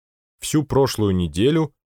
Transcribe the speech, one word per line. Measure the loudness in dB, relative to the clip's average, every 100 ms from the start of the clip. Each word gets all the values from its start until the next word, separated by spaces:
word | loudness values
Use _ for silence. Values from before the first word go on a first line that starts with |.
| _ _ _ _
Всю | -4 -4
прошлую | 0 0 0 0 0 0
неделю | -2 0 0 2 -2 -6